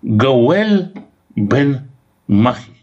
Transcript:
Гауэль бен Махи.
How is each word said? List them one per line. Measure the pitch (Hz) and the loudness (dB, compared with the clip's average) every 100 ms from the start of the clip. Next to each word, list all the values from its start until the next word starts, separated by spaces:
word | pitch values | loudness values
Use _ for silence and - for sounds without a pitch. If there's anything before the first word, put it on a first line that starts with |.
Гауэль | - 107 131 127 120 185 214 202 175 - - _ _ - | 0 0 2 2 2 2 0 -2 -4 -14 -20 _ _ -6
бен | 101 123 143 131 - _ _ _ - | -2 0 0 -2 -10 _ _ _ -2
Махи. | 101 117 123 - _ | 0 2 -2 -14 _